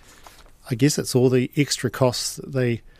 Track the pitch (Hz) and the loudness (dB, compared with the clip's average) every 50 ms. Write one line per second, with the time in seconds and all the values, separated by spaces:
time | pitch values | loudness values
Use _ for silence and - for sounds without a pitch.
0 | - - - - - - - - - - - _ - - 127 110 131 151 - - | -20 -20 -20 -20 -20 -20 -20 -20 -20 -20 -20 _ -8 -6 -2 2 2 2 2 0
1 | - - - 127 127 131 123 127 123 - - 147 143 - - - - 120 - - | -2 0 2 4 4 4 4 2 0 0 0 -2 -2 0 -2 -4 -4 -4 0 2
2 | 135 127 117 - - - - - - - 143 131 127 120 117 110 - - - | 2 2 0 -2 -6 -8 -10 -10 -12 -8 -4 -2 -2 -2 -2 -4 -6 -12 -20